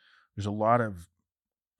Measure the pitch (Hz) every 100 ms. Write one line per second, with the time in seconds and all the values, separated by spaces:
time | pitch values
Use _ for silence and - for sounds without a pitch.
0 | _ _ _ - 101 107 110 120 113 92
1 | 82 _ _ _ _ _ _